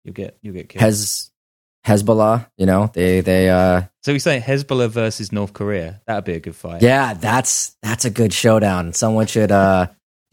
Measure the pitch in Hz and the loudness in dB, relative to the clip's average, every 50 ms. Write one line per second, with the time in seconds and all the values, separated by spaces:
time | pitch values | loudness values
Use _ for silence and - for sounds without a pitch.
0 | - - 95 98 98 - - _ - 104 92 90 82 - - 95 110 110 107 104 | -20 -18 -14 -12 -14 -14 -14 _ -16 -14 -14 -14 -14 -12 -4 0 2 2 2 0
1 | 104 98 - - - - _ _ _ _ _ _ _ _ _ _ - - 107 101 | -4 -6 -8 -10 -10 -14 _ _ _ _ _ _ _ _ _ _ -2 0 2 2
2 | 101 107 113 110 107 110 113 120 113 _ _ - 95 95 92 95 104 110 - 87 | 2 2 2 2 4 2 2 0 -4 _ _ -2 0 2 2 2 0 0 -2 0
3 | 90 92 92 92 90 92 92 92 92 92 92 90 92 92 90 90 92 - _ _ | 0 2 2 2 2 2 2 2 4 4 4 4 4 4 2 2 0 -4 _ _
4 | - 143 143 139 - 175 147 123 110 135 135 139 139 - 139 127 120 113 107 117 | -4 -2 -2 -2 0 -2 -2 -2 -2 -2 -2 -2 -2 -2 -2 0 0 0 -2 -2
5 | 113 113 107 - 107 95 107 104 101 98 - - 104 101 104 92 82 82 95 101 | -4 -4 -4 -6 -8 -6 -4 -4 -6 -6 -6 -6 -6 -4 -4 -4 -6 -8 -12 -14
6 | _ - 110 101 87 98 85 82 - 85 78 - - 82 85 85 110 120 131 139 | _ -6 -6 -6 -4 -6 -6 -8 -8 -12 -16 -14 -14 -10 0 2 4 4 4 4
7 | 135 120 107 85 80 107 113 131 - - - - - - _ _ - 104 113 113 | 0 -2 -4 -4 -4 -2 -2 0 0 -2 -2 -4 -4 -8 _ _ -8 -8 -6 -4
8 | - 120 98 - 113 104 90 - - 117 110 110 104 101 92 90 85 85 85 - | -4 -4 0 0 0 0 0 0 2 4 4 4 2 0 0 -2 -4 -6 -4 -2
9 | - 110 110 110 110 104 - 113 107 101 101 98 95 95 95 92 90 85 _ _ | -2 0 2 0 0 0 0 0 2 4 4 4 6 4 4 2 0 -2 _ _
10 | _ _ _ _ _ - | _ _ _ _ _ 0